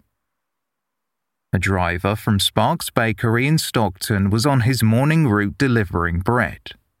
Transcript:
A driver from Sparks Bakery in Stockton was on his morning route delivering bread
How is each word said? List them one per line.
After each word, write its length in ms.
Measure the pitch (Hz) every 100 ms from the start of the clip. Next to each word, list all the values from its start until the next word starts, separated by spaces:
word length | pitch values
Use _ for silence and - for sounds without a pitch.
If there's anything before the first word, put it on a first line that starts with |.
| _ _ _ _ _ _ _ _ _ _ _ _ _ _ _
A 60 | 101
driver 580 | 90 95 87 90 98 107
from 240 | - 101
Sparks 480 | - - 117 165 -
Bakery 580 | - 113 107 117 113 135
in 120 | 156
Stockton 720 | - 127 104 90 - 101 98
was 160 | 110 131
on 160 | 165
his 200 | 113 127
morning 460 | 110 113 143 160 147
route 300 | 104 101 98
delivering 600 | 139 117 101 87 85 87
bread 520 | 92 120 98 - - - _ _